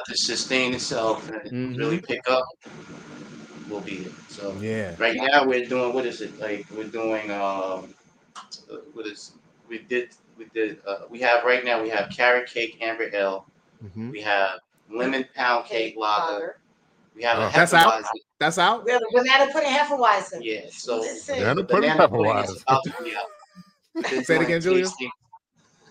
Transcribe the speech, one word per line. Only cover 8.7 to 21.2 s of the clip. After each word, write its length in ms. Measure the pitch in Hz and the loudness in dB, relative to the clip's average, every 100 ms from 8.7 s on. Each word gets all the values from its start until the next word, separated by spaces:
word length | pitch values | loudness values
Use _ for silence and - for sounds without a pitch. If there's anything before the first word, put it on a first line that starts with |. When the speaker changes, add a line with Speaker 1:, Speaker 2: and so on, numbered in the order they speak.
| 107 - | -16 -14
Speaker 1:
what 140 | 113 107 | -12 -12
is, 240 | 101 - - _ _ - | -12 -18 -20 _ _ -14
we 120 | 113 | -14
did, 300 | 107 123 120 _ _ 113 | -4 -4 -4 _ _ -20
we 80 | 110 | -8
did, 260 | 113 107 - 98 | -4 -2 -4 -8
uh, 120 | 98 101 | -8 -8
we 100 | 117 | -2
have, 220 | 123 120 | 4 4
right 220 | 120 123 123 | 4 2 2
now 160 | 113 | 0
we 80 | 110 | 0
have 200 | 107 98 | -2 -2
carrot 380 | - 123 123 123 | 2 4 4 0
cake, 280 | 123 113 - | -4 -4 -4
amber 300 | 113 113 110 | -6 -4 -4
ale. 320 | 101 98 95 - _ _ - | 0 0 -2 -8 _ _ -20
Speaker 2:
Mm-hmm. 280 | 104 95 113 | -16 -10 -10
Speaker 1:
We 100 | 104 | -6
have 380 | 107 101 95 92 _ _ - | 0 2 0 -2 _ _ -10
lemon 360 | 113 131 131 131 - | -4 -2 -2 -4 -2
pound 300 | 123 120 117 | 0 0 0
cake 300 | 117 113 110 | -4 -4 -2
Speaker 3:
Cake 20 | |
Speaker 1:
lager. 360 | 107 104 - | 0 0 0
Speaker 3:
lager. 240 | - 170 - _ _ _ _ _ 110 | -4 -6 -12 _ _ _ _ _ -4
Speaker 1:
We 80 | |
have 160 | 117 113 | 0 2
a 80 | 107 | 2
Speaker 4:
Oh. 40 | |
Speaker 2:
That's 200 | 160 170 | 4 6
out? 300 | 170 165 - | 8 6 4
Speaker 1:
Hefeweizen. 160 | 107 - - - | 0 -8 -10 -2
Speaker 2:
That's 180 | 151 175 | 0 4
out? 280 | 180 233 208 | 2 2 2
Speaker 3:
We 60 | |
have 100 | 247 | 0
a 160 | 220 240 | 4 4
banana 340 | 254 269 277 | 6 4 4
pudding 180 | 311 285 | 2 2
Hefeweizen. 680 | 277 294 277 233 196 185 170 | 2 2 2 4 4 0 -8
Speaker 1:
Yeah, 200 | 113 107 107 | -6 -6 -8
so 280 | - 127 117 | -12 -6 -4
Speaker 3:
Listen. 360 | 110 - | -4 -6